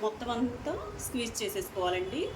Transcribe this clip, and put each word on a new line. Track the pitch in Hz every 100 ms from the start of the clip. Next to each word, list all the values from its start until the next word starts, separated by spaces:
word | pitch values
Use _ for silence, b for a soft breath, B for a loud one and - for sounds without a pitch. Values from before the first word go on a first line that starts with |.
మొత్తం | 415 440 240 240
అంతా | 247 247 - 339 - - -
స్క్వీజ్ | 254 233 226
చేసేసుకోవాలండి. | 208 196 185 196 180 180 185 247 381